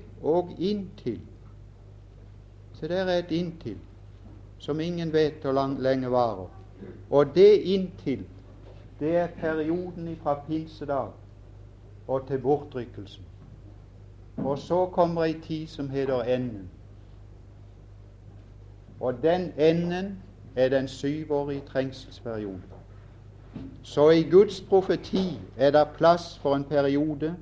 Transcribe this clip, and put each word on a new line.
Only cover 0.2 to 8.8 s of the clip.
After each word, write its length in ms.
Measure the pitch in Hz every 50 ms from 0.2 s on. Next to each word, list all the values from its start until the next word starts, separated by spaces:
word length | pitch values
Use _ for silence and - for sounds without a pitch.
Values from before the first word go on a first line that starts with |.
| -
Og 280 | 131 160 175 175 175 - -
inntil. 600 | 160 196 208 208 196 180 - - - 123 107 87 - - - - - - - - - - - - - - - - - - - - - - - - - - - - - - -
Så 140 | - 156 156
der 160 | 175 185 190
er 140 | 185 180 175
et 120 | 175 175
inntil, 460 | 156 170 180 170 165 - - 120 98 85 - - - - - - - - - - - - - - - -
som 220 | - - 147 156
ingen 340 | 156 170 175 170 165 165 151
vet 200 | 156 156 147 143 -
hvor 100 | - 139
lang, 280 | 135 139 135 139 139 127
lenge 300 | 127 131 135 131 131 123
varer. 360 | 123 123 120 117 104 92 92 - - - - - - - - - - - - -
Og 260 | 135 139 147 139 143
det 180 | 170 190 208 214
inntil, 720 | 190 - 175 196 196 185 175 - - - 147 131 101 92 - - - - - - - - - - -